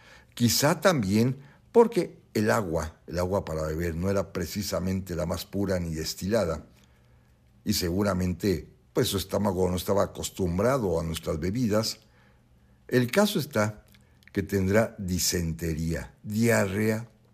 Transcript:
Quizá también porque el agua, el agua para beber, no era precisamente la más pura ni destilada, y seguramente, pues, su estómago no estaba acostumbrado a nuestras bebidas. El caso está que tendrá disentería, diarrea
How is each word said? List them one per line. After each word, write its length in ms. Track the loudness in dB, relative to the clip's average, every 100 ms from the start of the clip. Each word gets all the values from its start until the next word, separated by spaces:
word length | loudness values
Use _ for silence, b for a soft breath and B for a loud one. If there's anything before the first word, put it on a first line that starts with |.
| b b b
Quizá 460 | 0 2 4 2 4
también 600 | 4 4 2 2 2 0 B B _
porque 500 | 6 6 4 -4 -10 _
el 160 | 0 2
agua, 420 | 2 0 -4 -4 -10 -8
el 100 | -4
agua 260 | 0 -2
para 180 | -2 -4
beber, 340 | -4 -2 -2 -2
no 120 | 0
era 240 | 0 -2
precisamente 840 | -6 -6 -4 -4 -2 -2 -4 -4 -4
la 100 | -4
más 200 | -4 -6
pura 340 | -4 -2 -2
ni 120 | -2
destilada, 720 | -4 -6 -6 -2 0 0 -4 -10 b b b b b b b b -10
y 80 | -4
seguramente, 960 | -2 0 0 0 0 0 0 0 0 -4 -20 _
pues, 160 | -2 0
su 80 | 0
estómago 520 | -2 -2 0 2 0
no 60 |
estaba 300 | 0 0 0
acostumbrado 960 | 0 -4 -10 -2 -2 2 2 2 0 0
a 20 |
nuestras 380 | -2 -6 -4 -4
bebidas. 580 | -2 -2 0 0 0 -6 b b b b b b b b 0
El 240 | 0 2
caso 300 | 2 2 0
está 440 | -2 0 0 -4 -20 b b b -6
que 120 | -4
tendrá 500 | 0 0 4 4 2 -2
disentería, 1200 | -4 -2 0 0 -2 -4 -4 -2 -2 -4 -8 -16
diarrea 880 | -6 0 2 2 2 0 0 -2 -6 _ _